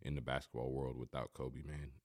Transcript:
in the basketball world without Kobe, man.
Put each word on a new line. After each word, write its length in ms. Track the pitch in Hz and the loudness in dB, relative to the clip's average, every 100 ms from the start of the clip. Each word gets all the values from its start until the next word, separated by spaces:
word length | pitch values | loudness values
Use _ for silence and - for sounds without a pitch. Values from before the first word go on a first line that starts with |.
in 120 | - | -2
the 60 | 71 | 0
basketball 500 | 64 67 - 60 64 | 2 2 2 0 2
world 280 | 65 65 64 | 2 2 0
without 340 | 62 67 60 | -2 -2 -2
Kobe, 300 | - 65 65 | -2 -4 -2
man. 260 | - 73 69 69 | -4 -4 -4 -8